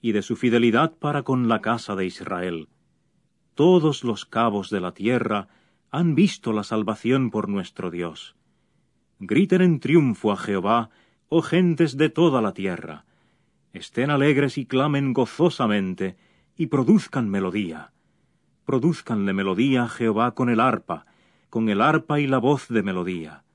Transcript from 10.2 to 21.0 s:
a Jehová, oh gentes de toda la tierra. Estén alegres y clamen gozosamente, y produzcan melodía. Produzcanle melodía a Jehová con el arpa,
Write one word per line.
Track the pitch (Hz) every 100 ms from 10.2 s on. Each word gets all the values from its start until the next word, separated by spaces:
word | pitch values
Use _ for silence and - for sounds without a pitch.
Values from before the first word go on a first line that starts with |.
| 107
a | 98
Jehová, | - 98 95 117 113 _ _ _ _
oh | 165
gentes | 156 170 180 156 160 135
de | 156
toda | - 170 131
la | 107
tierra. | 95 95 87 78 76 _ _ _ _ _ _ _
Estén | - - - 135
alegres | 143 139 139 143 143
y | 123
clamen | 131 147 143 139
gozosamente, | 123 120 - 170 - 120 104 95 90 95 90 _ _ _ -
y | 160
produzcan | 139 123 208 - 139 110
melodía. | 98 92 98 90 78 - _ _ _ _ _ _ _ -
Produzcanle | 131 143 165 - 110 98
melodía | 95 98 92 139 131
a | 117
Jehová | - 113 104 120
con | - 123
el | 113
arpa, | 131 - - 82